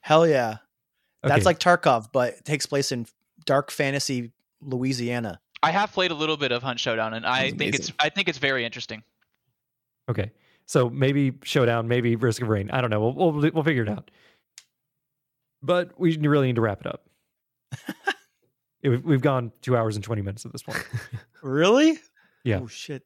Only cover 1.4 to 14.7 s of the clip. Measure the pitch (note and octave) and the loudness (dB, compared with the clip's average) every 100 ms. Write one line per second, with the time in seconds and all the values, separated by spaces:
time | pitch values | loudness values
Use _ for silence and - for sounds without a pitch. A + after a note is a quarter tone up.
1.4 | G#2 E3+ F3+ - D#3 A#2+ A2 C3 B2 - | 4 4 4 4 4 2 0 -2 -2 -4
2.4 | - D3 - C#3+ C3+ B2 A2+ _ _ _ | -6 -4 -2 -2 -2 -6 -8 _ _ _
3.4 | - C#3 C#3 - C#3 C#3 - B2+ A#2 _ | 0 0 0 -4 -2 -2 -2 -4 -6 _
4.4 | _ _ D3 B2+ C3 B2 A#2+ A#2+ A2 E2 | _ _ -8 -4 -2 -2 -4 -4 -6 -10
5.4 | _ - D#3 F#3 G#3 - F#3 D3+ D#3 D3+ | _ -2 0 0 -2 0 -2 0 -4 -2
6.4 | C#3 A#2+ C3 A#2+ - A2+ A2 A2 A2+ B2+ | -2 -2 -4 -4 -4 -2 -4 -4 -2 -2
7.4 | C3+ A#2+ C#3+ C3+ A#2 - D3+ G3 F3+ C#3 | -2 -2 -4 -4 -6 -2 -2 -2 -4 -2
8.4 | C#3 C3 A#2 A#2+ - A2 _ _ _ _ | -2 -2 -4 -8 -12 -14 _ _ _ _
9.4 | _ _ _ _ _ _ - A2 G#2 _ | _ _ _ _ _ _ -6 -4 -4 _
10.4 | _ _ - D3 B2 C3+ C3+ C#3 C3+ B2+ | _ _ -2 0 0 0 0 2 0 -2
11.4 | - C#3+ A#2+ A#2 A2+ B2 A#2+ A#2 B2 A2 | -2 2 2 2 0 0 2 2 0 0
12.4 | A#2 G#2 F#2+ C3 B2 G#2+ A2 E3 F3 D3 | 0 -2 0 -2 0 0 0 2 0 2
13.4 | D3 D#3+ D3+ C3+ G#2 G2+ - _ _ _ | 0 2 0 0 -2 -6 -10 _ _ _
14.4 | _ - _ | _ -20 _